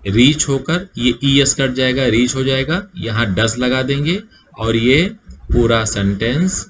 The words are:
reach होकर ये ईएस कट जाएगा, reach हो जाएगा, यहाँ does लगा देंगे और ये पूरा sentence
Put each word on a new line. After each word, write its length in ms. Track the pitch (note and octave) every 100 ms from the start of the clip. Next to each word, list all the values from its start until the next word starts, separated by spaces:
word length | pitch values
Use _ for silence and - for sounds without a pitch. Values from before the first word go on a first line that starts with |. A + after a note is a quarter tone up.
reach 460 | G2+ G2+ B2+ D3+ -
होकर 380 | C3+ B2+ E3+ F#3+ -
ये 160 | B2 B2+
ईएस 300 | C#3 C#3 C3+
कट 160 | - C3+
जाएगा, 360 | B2+ B2+ B2+ B2+
reach 280 | A2 B2
हो 80 | C3
जाएगा, 380 | C3 C3+ C3+ F3 G3+ -
यहाँ 300 | A2 G#2+ A2+
does 220 | F#2 A2+ A#2
लगा 240 | B2+ B2+
देंगे 400 | C3 C#3 D3 F#3+ A3+ _ _
और 220 | - A2+ A2+
ये 260 | A#2+ C#3 F#3+ A3+ - - -
पूरा 320 | - A#2 A2+
sentence 800 | A2 G#2 G2 G2 A2+ C#3 F#3 -